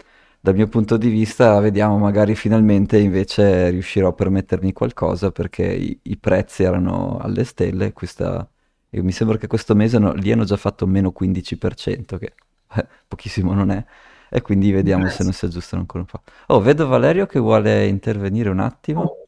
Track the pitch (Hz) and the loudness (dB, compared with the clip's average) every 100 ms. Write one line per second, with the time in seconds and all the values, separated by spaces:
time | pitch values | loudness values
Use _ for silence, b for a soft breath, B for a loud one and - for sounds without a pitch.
0 | b b b b 95 95 107 113 104 113 | b b b b 0 2 2 2 2 2
1 | 117 107 107 - 120 104 107 101 107 104 | 2 0 -2 4 6 6 4 2 2 2
2 | 104 101 104 104 104 110 107 101 101 107 | 2 2 2 0 2 4 4 4 4 4
3 | 101 92 101 - 101 90 90 92 95 101 | 4 0 -2 2 4 4 2 0 -2 0
4 | 92 - 95 95 - 90 95 - 117 - | 0 0 0 0 -2 -2 -2 -2 -6 -2
5 | 82 87 95 - 90 - 92 92 90 - | -4 -2 -4 -4 -8 -4 -4 -2 -6 -8
6 | - 101 104 92 101 - 92 90 90 92 | -10 -6 0 0 0 -2 0 0 -2 -2
7 | 90 95 95 98 - - 92 95 98 - | -4 -6 -6 -4 -6 -2 -4 -2 -6 -6
8 | - - 92 87 - _ _ _ _ - | -14 -8 -6 -6 -10 _ _ _ _ -4
9 | 90 92 113 110 - 113 - 104 110 117 | -4 -2 -2 -2 -2 -6 2 2 4 2
10 | 101 82 98 117 98 101 101 - 95 95 | 2 0 -2 0 0 -2 -4 -4 -2 0
11 | 92 - 95 92 - 85 92 - - 95 | 0 -2 -4 -4 -6 -6 -6 -6 -8 -8
12 | - 92 - - _ _ _ - - b | -8 -12 -12 -16 _ _ _ -8 -8 b
13 | _ - - - 87 98 98 98 - b | _ -16 -8 -4 -2 0 0 -2 -8 b
14 | b b b - - 98 101 95 98 92 | b b b -6 0 0 2 2 2 0
15 | 92 - 92 92 90 87 - 90 90 87 | -2 -2 -4 -4 -6 -8 -8 -8 -8 -10
16 | 92 - b b b 117 104 151 143 123 | -12 -16 b b b 2 4 2 2 2
17 | 135 175 196 143 110 110 104 104 101 98 | 2 0 0 -2 2 2 2 2 0 -2
18 | - 104 98 107 107 95 110 - - 156 | -4 -4 -4 -2 -2 -2 -4 -6 -6 -4
19 | 170 - | -4 -6